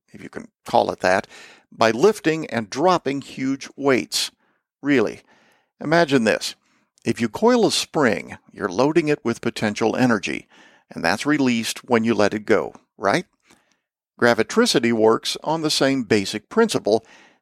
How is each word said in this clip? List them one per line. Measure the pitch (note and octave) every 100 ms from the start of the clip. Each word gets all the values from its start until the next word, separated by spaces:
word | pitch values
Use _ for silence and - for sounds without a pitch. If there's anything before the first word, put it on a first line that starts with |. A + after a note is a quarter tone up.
| _
if | -
you | -
can | - - _ -
call | A#2+ G2
it | F2+
that, | F#2 F#2+ - - - - _
by | - A2+
lifting | A2 F#3+ G#3+ D#3+ D#3+ -
and | A#2 G#2+
dropping | C3 F3+ F3 - C#3
huge | - - C3+ C3+ - -
weights. | C#3 B2 - - - _ _ _ _ _
Really, | C#3 C#3 G2 A1 _ _ _ _ _ -
imagine | C#3+ E3 D#3+ C3+
this. | A2 D2+ - - _ _ _ _
If | - -
you | A#2
coil | - A3+ B3
a | F#3+
spring, | - - E3 C3 F#2+ - - _
you're | - G2
loading | F2+ C#3 E3 D3+
it | D3
with | A#2 A#2
potential | A#2+ - A2 G#2 A2+
energy, | - B2+ G#2+ - C2+ - _ - _ _
and | -
that's | E2 G2
released | C#3+ D3 C3 A#2 A2 - -
when | A#2+
you | A2+
let | G#2 G#2
it | G#2+
go, | G#2 G2 A#1+ - _ _
right? | G2+ C#3+ - _ _ _ _ _ _ _ _ -
Gravitricity | A#2+ A#2 A2 - A#3+ D3+ A#2
works | A#2 A2 A2+ - -
on | - D#3+
the | D3+
same | - C#3 C3+
basic | A2 A2 G2 G#2+ _
principle, | - A3+ - G2+ A2 _ - _ _